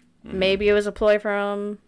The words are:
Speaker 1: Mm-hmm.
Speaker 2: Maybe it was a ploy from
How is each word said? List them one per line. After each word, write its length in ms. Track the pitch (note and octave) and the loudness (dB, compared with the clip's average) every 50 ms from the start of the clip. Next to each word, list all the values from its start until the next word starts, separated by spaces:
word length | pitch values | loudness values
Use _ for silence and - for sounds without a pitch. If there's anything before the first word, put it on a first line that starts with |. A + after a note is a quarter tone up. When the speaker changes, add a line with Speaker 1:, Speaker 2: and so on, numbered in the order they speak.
| _ _ _ _ - | _ _ _ _ -16
Speaker 1:
Mm-hmm. 120 | - - F#3+ | -10 -6 -2
Speaker 2:
Maybe 300 | F#3 F#3+ G3 G3 G#3 G#3 | 0 0 0 2 2 2
it 40 | G#3 | 2
was 140 | G#3 G3+ | 2 2
a 60 | G#3 G3+ | -2 -4
ploy 260 | - A3+ G#3+ G#3 G#3+ | 0 2 2 2 2
from 600 | G#3 G#3+ G3+ G3+ G3+ G3+ G3+ G3+ G3+ G#3 G#3 G3+ _ | 2 -2 -2 -2 -2 -4 -4 -6 -6 -8 -10 -12 _